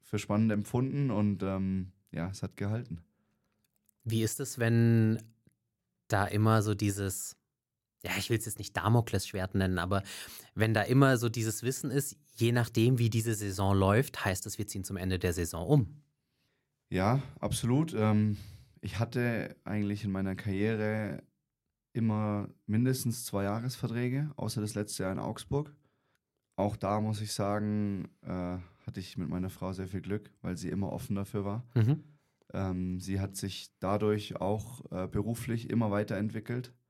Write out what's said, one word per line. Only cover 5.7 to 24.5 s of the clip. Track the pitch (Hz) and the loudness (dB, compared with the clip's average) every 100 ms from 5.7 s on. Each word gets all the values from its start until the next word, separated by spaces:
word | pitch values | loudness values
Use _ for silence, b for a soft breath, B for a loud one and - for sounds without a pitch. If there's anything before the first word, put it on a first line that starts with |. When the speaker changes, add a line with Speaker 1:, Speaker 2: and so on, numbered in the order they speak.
| _ _ _ _ | _ _ _ _
Speaker 2:
da | 101 | 0
immer | 98 104 110 110 | 2 4 6 6
so | 104 | 4
dieses, | 107 104 95 98 - - - _ _ _ _ _ _ | 2 0 0 -4 -4 -10 -14 _ _ _ _ _ _
ja, | - 101 | -6 -6
ich | - | 0
will's | 113 107 | 0 -2
jetzt | - | -8
nicht | 98 104 | -6 0
Damoklesschwert | 95 117 117 98 - 98 92 | 4 4 4 -2 -2 -4 -2
nennen, | 101 95 92 | 2 2 2
aber | 92 98 B B B B B | 2 0 B B B B B
wenn | - 110 | 2 4
da | 110 | 4
immer | 104 131 135 123 | 4 8 8 6
so | 117 | 2
dieses | 117 110 - | 0 -2 -2
Wissen | 117 135 143 | -4 -4 -2
ist, | 139 - - _ - | -2 -2 -10 _ 0
je | 117 | 2
nachdem, | 120 117 113 117 127 | 4 2 4 4 6
wie | 117 | 4
diese | 110 110 | 2 0
Saison | 104 101 98 98 98 | -2 -2 2 4 6
läuft, | 95 104 131 - | 6 6 2 -2
heißt | 101 92 107 | -2 -2 -4
es, | - | -8
wir | 104 | -6
ziehen | 98 | -6
zum | 92 98 | -6 -4
Ende | 92 92 | 0 2
der | 90 | 2
Saison | 85 85 82 87 | 0 -2 -4 4
um? | 147 98 - _ _ _ _ _ _ _ _ _ | 4 4 -6 _ _ _ _ _ _ _ _ _
Speaker 1:
Ja, | 92 95 131 - - | 2 4 2 -2 -8
absolut. | 104 - 113 131 160 | -4 -2 2 2 2
Ähm, | 110 107 107 107 104 B B B _ | 2 4 4 2 0 B B B _
ich | 90 92 | -8 -4
hatte | 117 127 120 113 - - | -2 0 0 -2 -6 -10
eigentlich | - 104 101 101 | -6 -2 -2 -2
in | 101 | -4
meiner | 95 95 | -2 -2
Karriere | 95 104 95 107 110 107 107 104 - - _ _ _ _ _ _ | -4 -4 0 0 0 -2 -2 -4 -8 -14 _ _ _ _ _ _
immer | 123 113 107 107 104 101 - | -2 0 0 0 -2 -4 -10
mindestens | - 107 127 131 123 113 - | 0 2 2 2 -2 -4 -4
zwei | 101 | -2
Jahresverträge, | 98 107 123 123 - 117 123 135 151 - | 0 -2 -4 -4 -4 -2 -2 -2 -4 -4
außer | 110 | -4